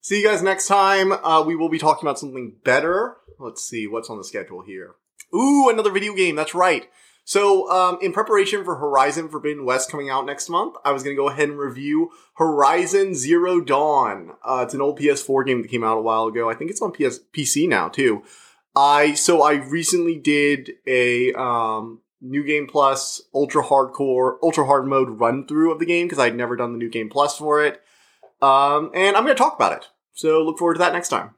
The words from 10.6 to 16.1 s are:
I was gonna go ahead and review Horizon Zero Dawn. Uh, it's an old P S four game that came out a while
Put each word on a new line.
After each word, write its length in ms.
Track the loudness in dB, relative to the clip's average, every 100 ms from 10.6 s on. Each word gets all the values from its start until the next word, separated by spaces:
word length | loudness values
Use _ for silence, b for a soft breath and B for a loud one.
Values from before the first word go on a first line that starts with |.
| -4 -4
I 80 | -2
was 100 | -2
gonna 140 | -4 -2
go 120 | -2
ahead 200 | 0 -2
and 100 | -2
review 520 | -10 -8 -4 -2 -2 b b
Horizon 800 | -2 0 4 4 2 0 0 0
Zero 460 | -2 2 2 2 0
Dawn. 720 | 0 0 2 2 0 -4 -12 -14
Uh, 180 | -4 -4
it's 100 | -2
an 80 | -2
old 160 | -2 0
P 100 | 0
S 140 | 0
four 200 | 0 0
game 200 | 0 -2
that 80 | -2
came 120 | -4
out 140 | 0 0
a 60 |
while 240 | 0